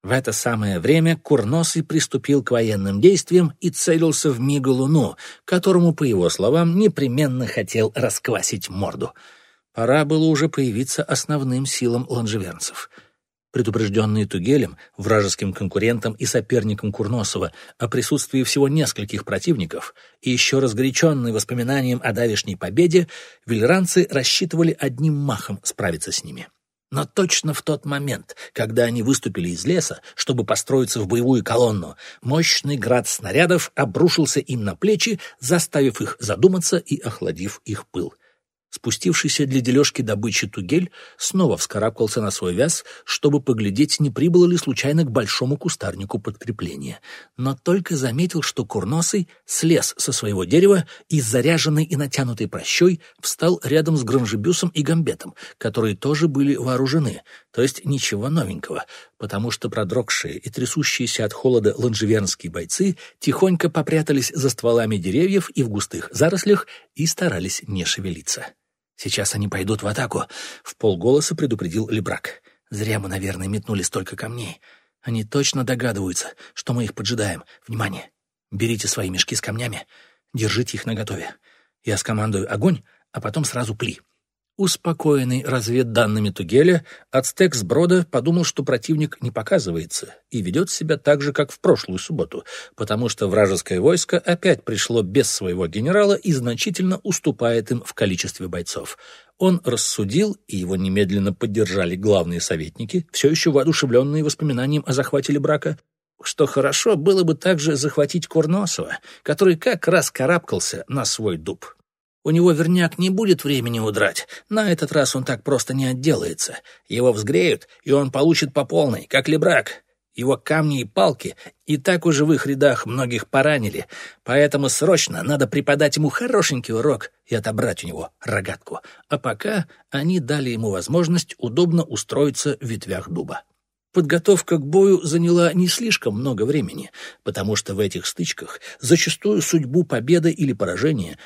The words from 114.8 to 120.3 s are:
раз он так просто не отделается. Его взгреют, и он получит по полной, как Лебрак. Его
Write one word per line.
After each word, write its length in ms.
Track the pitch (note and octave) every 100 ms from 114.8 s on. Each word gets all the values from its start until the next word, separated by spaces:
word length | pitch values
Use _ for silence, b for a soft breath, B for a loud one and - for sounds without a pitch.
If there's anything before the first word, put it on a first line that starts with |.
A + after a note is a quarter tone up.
| D3
раз 240 | D#3 C3
он 80 | C3+
так 220 | B2+ B2
просто 300 | - C3+ -
не 120 | C3 C3
отделается. 680 | B2+ C#3+ D3 - - - - b b _
Его 240 | A2 B2+
взгреют, 560 | A2 A2 D#3+ F3+ - - b
и 80 | -
он 180 | C#3 C#3
получит 420 | C3+ D3+ E3 D3+
по 120 | G3
полной, 420 | F3 E3 D3 A2 -
как 220 | C3+ C3+
Лебрак. 560 | D#3 E3 D#3 - - _ _ _
Его 240 | - B2